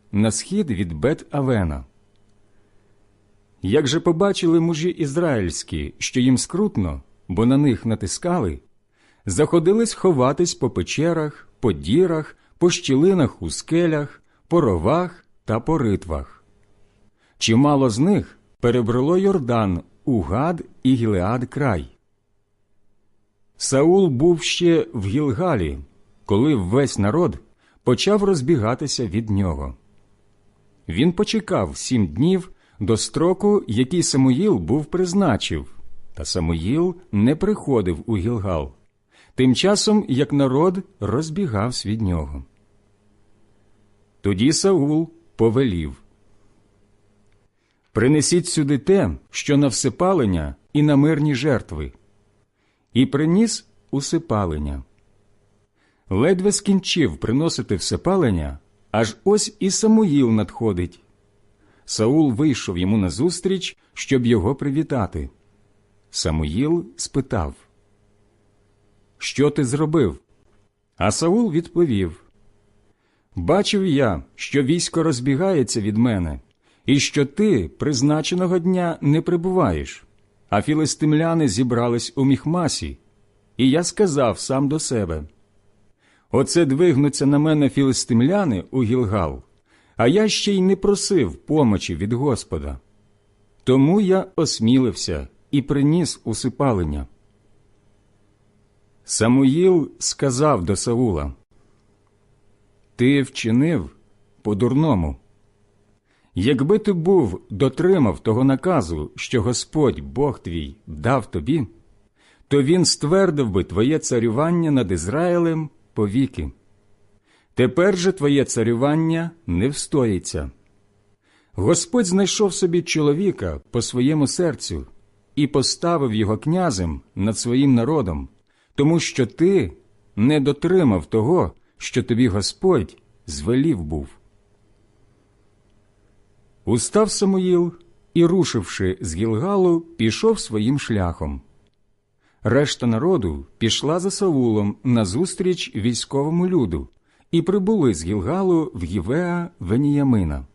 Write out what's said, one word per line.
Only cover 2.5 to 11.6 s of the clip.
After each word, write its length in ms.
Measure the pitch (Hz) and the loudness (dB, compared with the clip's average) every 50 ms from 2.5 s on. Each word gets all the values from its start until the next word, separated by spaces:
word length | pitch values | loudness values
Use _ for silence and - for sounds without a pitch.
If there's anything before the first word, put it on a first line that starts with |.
| _ _ _ _ _ _ _ _ _ _ _ _ _ _ _ _ _ _ _ _ _ _ - | _ _ _ _ _ _ _ _ _ _ _ _ _ _ _ _ _ _ _ _ _ _ -2
Як 240 | 92 107 151 156 | 0 2 2 2
же 140 | 123 143 165 | 2 0 0
побачили 600 | - 175 165 160 196 202 190 - 185 165 165 170 | 0 0 0 2 2 0 0 0 2 2 2 4
мужі 280 | 165 170 165 151 160 180 | 2 2 0 -2 -2 -4
ізраїльські, 1080 | 170 - 160 139 135 170 175 160 135 113 95 85 78 - - - 80 78 71 71 - - | -2 -2 -4 -4 -2 -2 0 0 0 0 -2 -2 -4 -6 -8 -8 -6 -6 -6 -8 -8 -10
що 220 | - - - 127 | -10 -4 -2 0
їм 180 | 123 131 131 117 | 2 4 2 2
скрутно, 640 | - - - 175 214 202 - 117 95 80 73 69 - _ _ _ _ - | 0 -2 -4 -2 -2 -2 -2 -2 -4 -4 -4 -8 -12 _ _ _ _ -6
бо 180 | 90 87 113 | -2 0 2
на 100 | 123 135 | 2 4
них 300 | 139 147 143 110 - - | 4 2 2 0 0 -2
натискали, 720 | 117 110 - 104 90 - - - 175 175 175 117 87 71 - - _ _ _ _ _ _ _ _ _ _ _ - | -4 -4 -4 -4 -6 -8 -6 -4 -4 -2 -2 -2 -4 -6 -8 -12 _ _ _ _ _ _ _ _ _ _ _ -8
заходились 680 | 104 92 151 151 147 - 170 156 175 202 226 233 214 - | -4 0 0 2 2 2 2 4 2 2 2 0 -2 -2
ховатись 600 | - - 190 165 127 127 131 147 - 175 170 - | 0 2 2 4 4 2 2 2 0 -2 -2 -2
по 160 | - 131 120 | -2 -4 -4
печерах, 800 | - 95 87 - - - 151 170 170 165 156 151 - - - - _ _ | -2 -4 -6 -4 -4 -2 -2 0 0 -2 -4 -6 -8 -12 -20 -20 _ _